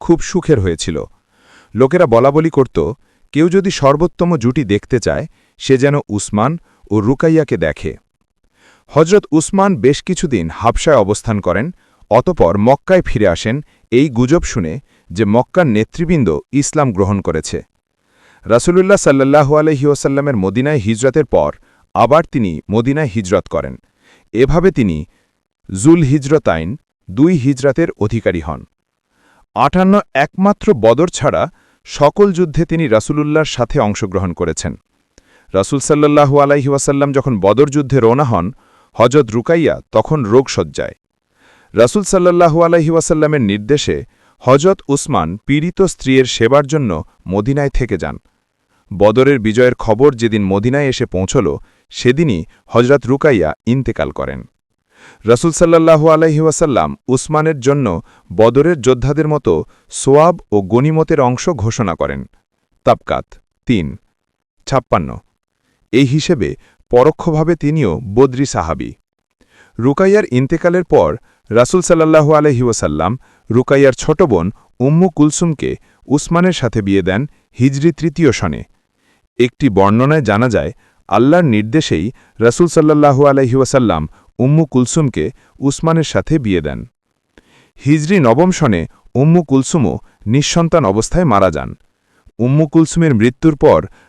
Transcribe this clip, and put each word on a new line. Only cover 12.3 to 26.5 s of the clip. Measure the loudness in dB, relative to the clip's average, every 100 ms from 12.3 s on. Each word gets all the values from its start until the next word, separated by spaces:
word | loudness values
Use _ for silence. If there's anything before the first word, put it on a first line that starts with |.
| 0 0 2
মক্কায় | 2 0 2 0
ফিরে | 2 0 0
আসেন | 0 -4 -6 -10 _ -2
এই | 0 0
গুজব | 0 0 0
শুনে | -2 -6 -6 -8 -16 _ -10
যে | -4
মক্কার | 0 0 0 0 0
নেতৃবৃন্দ | 0 -2 -4 -2 0 0 -2 -4
ইসলাম | -4 -2 -2 -2
গ্রহণ | 0 -2 -2
করেছে। | -4 -6 -6 -10 -12 _ _ _ _ _ _ _
রাসূলুল্লাহ | -2 0 2 2 2 2
সাল্লাল্লাহু | 2 2 4 2 4 2
আলাইহি | 0 0 0
ওয়াসাল্লামের | 0 -2 -2 -2 -2
মদিনায় | -2 -2 -2 -2
হিজরতের | -2 -2 0 0
পর | 0 0 -2 -6 _ _ _
আবার | 0 2 2 0
তিনি | -4 -4 -6 -4
মদিনায় | -2 0 -2 -4
হিজরত | -6 -2 -2 -2
করেন। | -6 -8 -12 _ _ _ _ _
এভাবে | 0 2 2 2
তিনি | 0 -2 -2 -8 _ _ _ _ _ -12 0
জুল | 4 4
হিজরতাইন, | 4 -2 0 -2 0